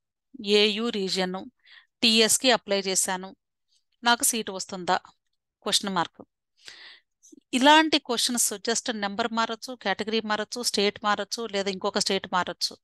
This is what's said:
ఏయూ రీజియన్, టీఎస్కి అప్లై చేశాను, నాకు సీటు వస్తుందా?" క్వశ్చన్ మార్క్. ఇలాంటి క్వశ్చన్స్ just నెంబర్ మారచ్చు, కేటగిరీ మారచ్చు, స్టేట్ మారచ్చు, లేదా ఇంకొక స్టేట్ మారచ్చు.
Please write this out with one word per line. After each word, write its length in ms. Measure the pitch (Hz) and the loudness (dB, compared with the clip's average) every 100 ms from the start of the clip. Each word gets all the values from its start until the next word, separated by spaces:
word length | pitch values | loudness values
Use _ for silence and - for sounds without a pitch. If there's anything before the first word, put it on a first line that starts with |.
| _ _ _ - 202 208 | _ _ _ -10 2 4
ఏయూ 300 | 214 202 233 | 4 0 -4
రీజియన్, 520 | 220 190 175 180 190 226 _ _ - _ - | -4 -2 -2 -4 -6 -12 _ _ -20 _ 0
టీఎస్కి 520 | 226 226 220 - 262 | 4 6 4 4 4
అప్లై 300 | 226 - 196 | 2 2 -2
చేశాను, 500 | 190 185 - 185 190 - _ _ _ _ _ _ | 0 0 0 -4 -8 -18 _ _ _ _ _ _
నాకు 200 | 240 240 | 0 2
సీటు 300 | - 233 208 | 2 -2 -4
వస్తుందా?" 460 | 190 - 190 175 185 - _ _ _ _ _ 214 | -8 -8 -6 0 -2 -2 _ _ _ _ _ -2
క్వశ్చన్ 300 | - 202 185 | -2 0 -2
మార్క్. 260 | - - - _ _ _ - - - - _ _ _ - _ | -2 -8 -20 _ _ _ -20 -20 -20 -20 _ _ _ -20 _
ఇలాంటి 440 | 262 277 311 320 302 | 4 8 8 6 0
క్వశ్చన్స్ 480 | - 226 - 240 - 202 | -2 -2 -2 0 -2 -2
just 240 | 233 226 - | -4 -4 -4
నెంబర్ 340 | 220 202 202 233 | -6 -6 -4 -4
మారచ్చు, 400 | 226 226 226 - 254 | -2 -4 -4 -12 -6
కేటగిరీ 440 | 202 190 214 226 | -4 -4 -2 -4
మారచ్చు, 360 | 220 208 208 247 | -2 -4 -6 -6
స్టేట్ 340 | 240 - 202 - | -4 0 0 0
మారచ్చు, 380 | 208 202 202 - 226 | -2 -2 -4 -8 -6
లేదా 220 | 196 196 | -4 -4
ఇంకొక 280 | 185 202 202 | -2 -2 -2
స్టేట్ 260 | - 190 - | 0 -2 -2
మారచ్చు. 400 | 180 175 170 - - | -2 -2 -4 -6 -8